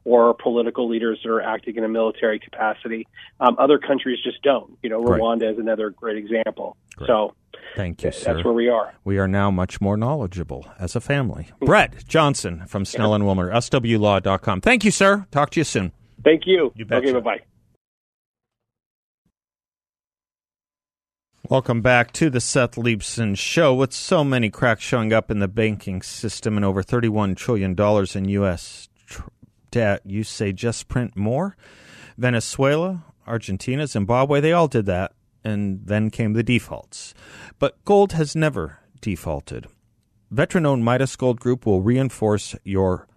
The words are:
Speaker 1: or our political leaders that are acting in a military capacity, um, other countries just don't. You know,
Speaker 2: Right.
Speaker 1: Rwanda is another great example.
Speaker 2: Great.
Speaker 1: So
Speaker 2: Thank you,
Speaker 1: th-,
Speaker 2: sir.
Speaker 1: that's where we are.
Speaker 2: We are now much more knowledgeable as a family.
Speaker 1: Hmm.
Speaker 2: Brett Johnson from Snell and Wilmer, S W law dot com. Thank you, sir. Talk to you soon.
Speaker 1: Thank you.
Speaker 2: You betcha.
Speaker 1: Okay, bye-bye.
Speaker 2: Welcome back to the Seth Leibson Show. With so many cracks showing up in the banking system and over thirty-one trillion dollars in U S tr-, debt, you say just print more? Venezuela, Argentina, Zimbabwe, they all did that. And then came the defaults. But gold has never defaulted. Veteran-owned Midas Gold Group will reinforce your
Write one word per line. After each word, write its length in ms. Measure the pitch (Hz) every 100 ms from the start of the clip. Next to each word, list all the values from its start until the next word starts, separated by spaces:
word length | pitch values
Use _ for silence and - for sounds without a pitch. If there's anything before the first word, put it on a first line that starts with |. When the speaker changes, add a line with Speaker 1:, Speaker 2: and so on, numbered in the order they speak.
Speaker 1:
or 240 | - 120 117
our 60 |
political 540 | 117 123 120 117 113 120
leaders 320 | 113 117 107
that 80 | 113
are 120 | 113
acting 340 | 110 110 - 113
in 80 |
a 40 | 110
military 520 | 113 110 - 117 107
capacity, 640 | - - 110 107 117 113 113 - - -
um, 160 | 123 117
other 200 | 135 143
countries 400 | - 135 131 120
just 180 | 127 -
don't. 340 | 139 127 - -
You 80 | 117
know, 120 | 110
Speaker 2:
Right. 180 | 120 110
Speaker 1:
Rwanda 320 | 113 117 113
is 60 | 107
another 320 | 110 110 107
great 260 | - 117 107
example. 600 | 104 113 110 - - - _ -
Speaker 2:
Great. 100 | -
Speaker 1:
So 280 | 113 104 - _ - - -
Speaker 2:
Thank 260 | 90 82
you, 80 | -
Speaker 1:
th-, 120 | -
Speaker 2:
sir. 120 | -
Speaker 1:
that's 100 | 82
where 100 | 87
we 140 | 117 117
are. 260 | 117 101 -
Speaker 2:
We 140 | - 98
are 100 | 95
now 220 | 98 101
much 300 | 92 92 -
more 160 | 98 104
knowledgeable 680 | 113 151 98 90 78 65 - -
as 180 | 90 120
a 40 |
family. 480 | - 143 120 - - -
Speaker 1:
Hmm. 80 | 135
Speaker 2:
Brett 400 | 202 139 - -
Johnson 560 | 160 147 135 98 85 92
from 180 | 104
Snell 280 | 95 - 107
and 140 | 104 101
Wilmer, 260 | 95 90
S 160 | 113 -
W 300 | 139 113 113
law 220 | 104 98
dot 220 | 98 95
com. 180 | - 95
Thank 240 | 220 247
you, 60 | 202
sir. 360 | - 196 202 190
Talk 200 | 139 147
to 100 | -
you 40 |
soon. 280 | 147 117 90 - _ -
Speaker 1:
Thank 180 | - 160 180
you. 260 | 185 135
Speaker 2:
You 120 | 113 107
betcha. 220 | 117 135
Speaker 1:
Okay, 40 |
bye-bye. 280 | 123 113 101 - _ _ _ _ _ _ _ _ _ _ _ _ _ _ _ _ _ _ _ _ _ _ _ _ _ _ _ _ _ _ _ _ _ _ _ _ _ _ _ -
Speaker 2:
Welcome 340 | 131 127 117
back 300 | 117 123 120
to 160 | - 160
the 100 | 123
Seth 360 | - 139 120 -
Leibson 580 | 120 110 - - 113
Show. 400 | 98 - - 160
With 180 | 127 135
so 320 | - - 180
many 260 | 143 127 110
cracks 320 | - 127 110
showing 300 | - 127 110
up 180 | 110 -
in 80 | 107
the 100 | 98
banking 520 | 104 110 104 - 95
system 560 | - - 110 - 117 107
and 80 |
over 180 | 101 95
thirty-one 520 | 90 123 117 107 101
trillion 400 | 92 - 113 95
dollars 420 | 90 104 107 95 101
in 100 | 98
U 180 | 98 98
S 420 | 85 - - - _ _
tr-, 160 | - - - _ _ _
debt, 320 | 120 107 101
you 200 | 98 98
say 280 | 107 - 104
just 360 | 92 117 113 -
print 280 | 127 120 95
more? 400 | 104 131 196 - - - - - - -
Venezuela, 880 | 123 117 - - 135 151 180 185 - _ -
Argentina, 600 | 117 - 95 - 131 151
Zimbabwe, 540 | 113 98 123 139 143
they 120 | 156
all 160 | 175 160
did 180 | 120 98
that. 260 | 90 92 - _ _
And 420 | 110 104 101 95 104
then 240 | 104 110
came 240 | - 110
the 80 | 107
defaults. 720 | 113 120 - 62 - - - - - - - -
But 240 | 143 -
gold 280 | - 202 202
has 220 | 165 151
never 460 | 156 156 113 78 - _ _
defaulted. 640 | - 87 - 73 - 60 58 _ _ _ _ _ _
Veteran-owned 540 | 110 170 190 151 135
Midas 300 | 113 127 131 -
Gold 240 | 127 117
Group 240 | 123 123
will 160 | - 95
reinforce 760 | 98 123 131 - 107 104 - -
your 420 | - 95 95 90 -